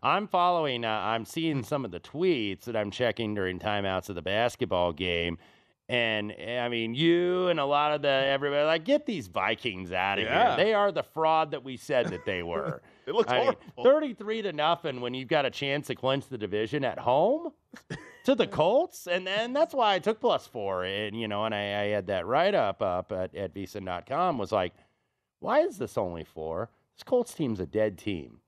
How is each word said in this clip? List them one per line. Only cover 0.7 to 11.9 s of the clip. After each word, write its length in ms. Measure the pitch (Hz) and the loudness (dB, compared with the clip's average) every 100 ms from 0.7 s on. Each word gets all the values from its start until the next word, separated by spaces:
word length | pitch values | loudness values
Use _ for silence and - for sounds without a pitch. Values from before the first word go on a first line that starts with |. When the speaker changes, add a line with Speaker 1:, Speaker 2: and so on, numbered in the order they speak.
| 120 117 | 0 0
Speaker 1:
uh, 40 | |
I'm 340 | 110 98 113 110 | 0 0 -2 -2
seeing 380 | - 160 143 | -4 -2 -2
some 220 | 110 147 123 | -2 -4 -4
of 40 | |
the 100 | 85 | -10
tweets 680 | - 143 185 151 104 95 - | -10 -2 2 2 0 -4 -4
that 100 | 110 | -2
I'm 160 | 104 | -2
checking 420 | - 123 107 110 | 0 0 0 -2
during 240 | 104 92 92 | 0 -2 -2
timeouts 520 | 104 104 98 92 90 | -2 0 0 -2 -4
of 60 | 87 | -6
the 60 | |
basketball 720 | 82 104 120 - 104 92 87 | -2 0 0 0 -2 2 0
game, 460 | 78 92 85 85 82 - _ _ _ _ | 0 -2 0 -2 -4 -12 _ _ _ _
and, 440 | 123 117 107 104 | 0 0 0 -4
I 360 | - 95 123 120 | -10 -6 -4 -2
mean, 240 | 120 113 | -2 -2
you 540 | 120 165 170 180 180 180 | 2 4 4 2 0 0
and 120 | 165 | 0
a 60 | 139 | 2
lot 280 | 143 147 | 2 2
of 100 | 151 | 2
the, 60 | 143 | 2
everybody, 540 | 135 135 139 143 143 | 2 2 2 0 2
like, 220 | 151 165 160 | 2 2 2
"Get 220 | 294 - | 2 2
these 180 | 196 98 | -6 -4
Vikings 680 | 92 95 117 127 92 90 | -2 0 0 -2 -6 -4
outta 300 | 90 95 98 | 0 2 2
Speaker 2:
Yeah. 340 | 110 147 233 131 | 2 4 4 4
Speaker 1:
here. 80 | 202 | 4
They 80 | 214 | 4
are 160 | 202 | 2
the 100 | 156 | 0
fraud 480 | - - 160 160 156 | -6 0 4 4 2
that 140 | 143 | -4
we 140 | 131 127 | -8 -12
said 320 | - | 0